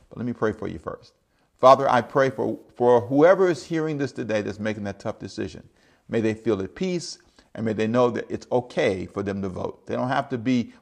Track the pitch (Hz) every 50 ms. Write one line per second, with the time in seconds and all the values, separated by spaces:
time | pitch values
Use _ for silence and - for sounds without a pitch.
0 | _ _ - - 113 123 117 - 120 110 101 - - 92 87 80 - - - -
1 | - - _ _ _ _ _ _ _ _ _ _ - 127 135 135 139 120 120 123
2 | 110 - - 143 135 135 131 - 117 113 113 - - _ _ - 120 123 123 120
3 | 110 110 135 143 151 175 190 180 190 180 165 - - - 165 160 156 156 151 139
4 | 139 127 - - 127 107 107 107 104 107 98 104 104 110 107 107 101 101 98 -
5 | - 113 104 - - 98 - - 104 92 - - - - _ _ _ _ _ _
6 | _ - 107 117 107 110 110 110 - 117 107 95 95 92 - - 185 185 180 170
7 | 170 - - - _ _ _ _ _ _ - - 110 113 107 101 110 110 113 127
8 | 123 123 113 - - - 101 107 - - 120 127 123 - - 180 156 120 95 92
9 | 90 90 - 107 101 101 98 98 98 95 87 90 87 85 - - _ - 110 120
10 | 123 127 135 139 131 - 131 120 107 131 127 123 113 - - _